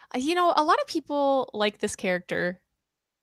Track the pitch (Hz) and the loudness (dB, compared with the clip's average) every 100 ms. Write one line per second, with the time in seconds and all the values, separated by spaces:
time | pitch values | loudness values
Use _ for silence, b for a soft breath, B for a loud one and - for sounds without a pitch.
0 | - 254 277 349 349 - 302 466 554 320 | -10 -4 -2 2 4 4 4 2 0 -6
1 | - 285 277 269 - 208 208 - 208 - | -4 0 2 2 0 -2 -2 -2 -6 -4
2 | 196 180 - 175 175 180 _ _ _ _ | -2 -2 -4 -4 -4 -6 _ _ _ _
3 | _ _ | _ _